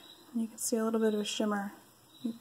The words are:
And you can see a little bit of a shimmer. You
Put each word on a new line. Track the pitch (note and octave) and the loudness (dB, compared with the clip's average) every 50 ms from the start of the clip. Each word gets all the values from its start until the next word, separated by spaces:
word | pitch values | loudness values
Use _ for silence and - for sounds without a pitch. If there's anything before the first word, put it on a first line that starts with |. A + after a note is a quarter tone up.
| - - - - - - | -20 -20 -20 -20 -14 -6
And | A#3+ A#3 | -4 -4
you | A3+ A3 | -4 -4
can | - - | -4 -6
see | - - A#3+ | -2 0 0
a | A3 A3 | 2 2
little | A3+ A3+ A3 | 2 2 4
bit | A3 G#3+ G#3+ | 4 4 4
of | G#3 | 2
a | G#3 | 0
shimmer. | - - - A3 G#3 G#3 G3+ G3+ G#3 - - - - - - - - - - | -2 0 0 0 2 0 0 -2 -4 -8 -14 -18 -20 -20 -20 -20 -20 -10 -6
You | - A3+ A#3 - | -6 -6 -6 -4